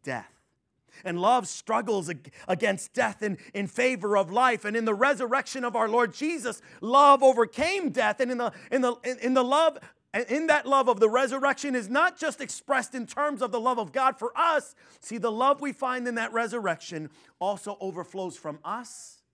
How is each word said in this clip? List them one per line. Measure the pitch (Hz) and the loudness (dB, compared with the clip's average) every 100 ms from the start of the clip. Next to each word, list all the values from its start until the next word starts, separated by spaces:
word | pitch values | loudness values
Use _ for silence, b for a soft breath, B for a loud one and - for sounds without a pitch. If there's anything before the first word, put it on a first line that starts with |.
death. | - 123 - _ _ _ _ _ _ B | -6 -8 -10 _ _ _ _ _ _ B
And | 185 170 | -8 0
love | 190 247 185 | 2 2 0
struggles | - - 220 214 202 165 | -12 -4 -2 0 -4 -4
ag-, | 160 - B B | -10 -14 B B
against | 185 220 196 - | -2 0 -2 -6
death | - 226 202 | -2 -2 -2
in, | 214 180 B | -6 -6 B
in | 202 196 | -8 -6
favor | - 254 240 202 208 | 0 0 0 0 0
of | 175 | 2
life. | 208 254 233 | 2 2 2
And | 208 226 | -4 -2
in | 220 | -2
the | |
resurrection | 202 262 277 240 262 - 262 | 2 2 0 0 -2 -4 -6
of | 247 226 | -4 -2
our | 220 | 0
Lord | 233 240 | 2 0
Jesus, | - 302 330 233 - B B | -2 -6 -4 -6 -10 B B
love | 214 269 285 277 | 2 6 8 8
overcame | 262 240 226 - 320 392 311 | 6 6 0 0 -2 0 -2
death. | 254 214 208 | 0 0 0
And | 254 | -2
in | 247 | -2
the, | 240 B B | -4 B B
in | 262 | 0
the, | 247 240 | 0 0
in, | 254 254 | -6 -4
in | 240 | 2
the | 262 | 2
love, | 247 294 320 294 B _ _ | 4 4 4 0 B _ _
and | 226 233 | -6 -2
in | 277 320 | -2 2
that | 294 | 2
love | 247 269 254 | 4 2 4
of | 214 | 4
the | 220 | 4
resurrection | 233 269 269 277 262 285 | 4 0 0 0 0 -2
is | 254 196 | -4 -2
not | 269 359 359 | 0 0 0
just | 320 - | -6 -6
expressed | 269 - - 262 220 | -12 -12 -2 -2 -2
in | 262 226 | -10 -8
terms | - 294 254 | -4 -4 -2
of | 240 | -4
the | 240 | -2
love | 240 240 | 0 -2
of | 185 | -4
God | 262 262 - | 0 0 0
for | 240 | -6
us. | - 339 302 - - b b | 0 0 0 -4 -20 b b
See, | - 220 | -12 -4
the | 226 | -4
love | 220 247 277 | 0 2 2
we | 285 | -2
find | - 262 254 240 | -4 -4 -4 -4
in | |
that | 233 226 | -4 -2
resurrection | 226 233 233 196 160 - 165 156 b b b | -2 -2 -2 -2 -4 -8 -10 -12 b b b
also | 185 202 208 202 | -4 -4 -8 -10
overflows | 190 170 170 190 185 - | -10 -10 -10 -8 -10 -8
from | 208 151 | -12 -10
us | 160 220 240 - - - _ | -10 -10 -10 -18 -20 -20 _